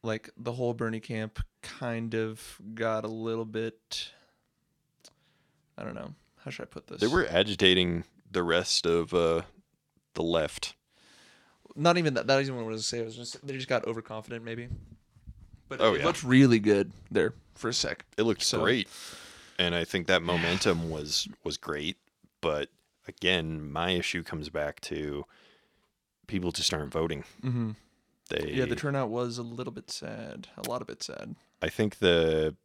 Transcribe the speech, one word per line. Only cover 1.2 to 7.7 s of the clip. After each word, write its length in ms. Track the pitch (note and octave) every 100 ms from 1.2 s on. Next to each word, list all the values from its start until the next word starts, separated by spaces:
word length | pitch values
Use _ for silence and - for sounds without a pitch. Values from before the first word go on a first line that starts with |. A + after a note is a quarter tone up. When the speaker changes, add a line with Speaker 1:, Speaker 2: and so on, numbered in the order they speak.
| A2 - - _
Speaker 1:
kind 520 | - - B2 A2+ A2+
of 460 | A2+ A2 A2 - - G2+
got 300 | A2 A2+ A2
a 40 | G#2+
little 380 | A2+ A2+ A2+ A2+
bit, 640 | G#2+ A2+ - _ - - _ _ _ _ _ _ _ _ _ - _ _ _ _ _ _ -
I 40 |
don't 100 | -
know. 200 | - - - _ _
How 60 | C3+
should 120 | -
I 20 | -
put 200 | - -
this? 120 | -
Speaker 2:
They 60 | G#2+
were 200 | E3+ -
agitating 760 | E2+ G#2+ F#2+ F#2+